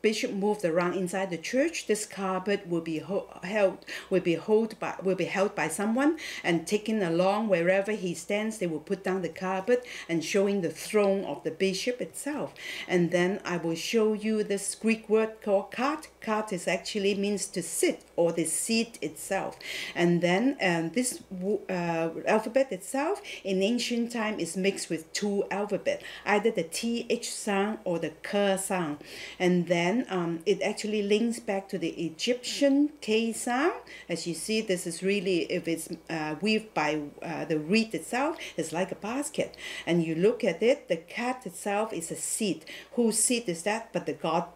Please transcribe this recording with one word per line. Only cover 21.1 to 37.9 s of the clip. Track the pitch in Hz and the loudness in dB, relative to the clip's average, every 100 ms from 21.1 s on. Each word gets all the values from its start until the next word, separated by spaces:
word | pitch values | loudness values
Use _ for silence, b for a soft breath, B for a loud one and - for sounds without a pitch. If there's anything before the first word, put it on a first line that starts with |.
| - - | -4 -10
w-, | 185 185 214 - | -6 -2 -2 -2
uh, | 185 170 165 165 165 - | -2 0 0 -2 -2 2
alphabet | 214 220 262 269 | 2 2 0 0
itself | 185 - 269 302 403 B B | -2 -4 -2 -2 -2 B B
in | 190 190 | -2 2
ancient | 196 240 - 240 233 | 2 2 0 -2 -2
time | 240 214 214 | -2 -2 -2
is | 170 190 | -4 0
mixed | 185 190 - | 0 0 -4
with | 160 - | -6 -6
two | - 208 202 - | -4 -2 0 -2
alphabet, | 196 208 185 - - B B - | -2 -2 -2 -2 -6 B B 0
either | 208 220 | 2 2
the | 226 | 0
T | 160 - 233 233 233 | -4 -4 -2 -4 -2
H | 233 - | -4 -4
sound | - - 196 202 220 - | -8 -2 0 0 -2 -2
or | 165 | -2
the | 165 - | -4 -8
K | - 202 202 190 | -4 0 2 2
sound. | 190 185 160 147 B B B B | 0 -2 -2 -4 B B B B
And | 180 180 170 | 4 4 4
then, | 175 175 226 254 | 2 4 2 0
um, | 190 170 165 202 | -2 -2 -2 0
it | 190 | 0
actually | 196 208 208 214 | 0 -2 -2 -2
links | 202 208 233 226 | 2 2 2 -2
back | - 196 190 | -4 -4 -4
to | 190 | -4
the | 170 | -4
Egyptian | - 170 165 - 277 - 190 285 277 294 - | -4 -6 -4 -2 -2 -2 2 4 6 4 0
K | - 220 226 | 0 2 2
sound. | 214 - 247 330 480 - B B | -2 -2 2 2 0 -10 B B
As | 170 170 | -6 -4
you | |
see, | 160 - 220 | -6 0 0
this | 220 180 175 | 2 -2 -2
is | 165 | -4
really, | 185 202 190 175 - | 0 0 2 0 0
if | 175 170 | -2 -2
it's, | 165 - 170 - | -4 -4 -10 -6
uh, | 165 151 151 | -4 -4 -2
weaved | 208 214 220 | 2 2 0
by, | - 151 151 147 - | 0 0 0 -4 -10
uh, | - 147 147 | -8 -6 -2
the | 156 | -2
reed | 151 214 220 | 2 2 2